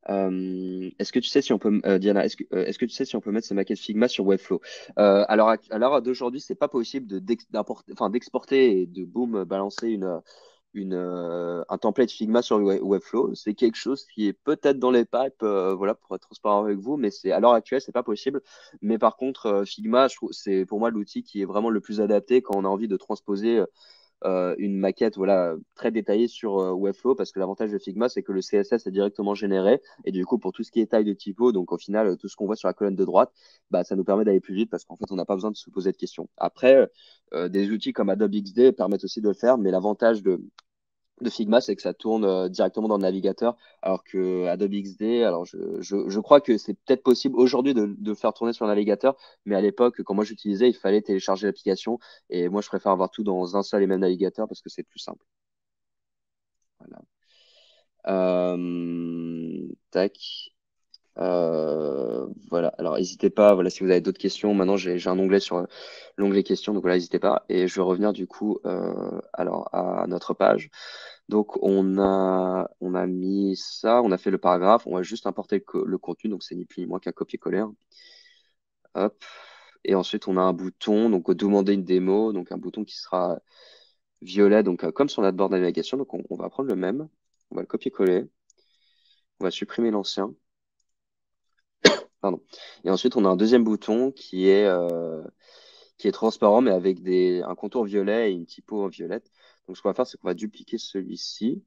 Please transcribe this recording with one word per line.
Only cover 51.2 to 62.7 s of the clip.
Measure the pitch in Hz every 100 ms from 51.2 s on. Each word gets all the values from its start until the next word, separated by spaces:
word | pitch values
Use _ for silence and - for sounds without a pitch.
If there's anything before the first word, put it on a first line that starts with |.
| - 95 101
l'application, | 95 - 95 - 120 - - _
et | 90 87
moi | 101
je | 104
préfère | 98 104
avoir | 92 92
tout | -
dans | 104 92 90 98
un |
seul | 98 107
et | 95
même | 95
navigateur | 95 90 92 - 110
parce | 90
que | -
c'est | -
plus | 82 -
simple. | - - _ _ _ _ _ _ _ _ _ _ _ _ _ _ _ _
Voilà. | - - - _ _ _ _ _ _ _ _ _ -
Euh, | 95 92 90 90 87 87 87 85 85 85 85 85 82 82 80 82 - _
tac. | 92 95 - - - - _ _ _ _ _ _ -
Euh, | 90 90 85 80 78 76 76 69 60 58 67 - -
voilà. | 85 85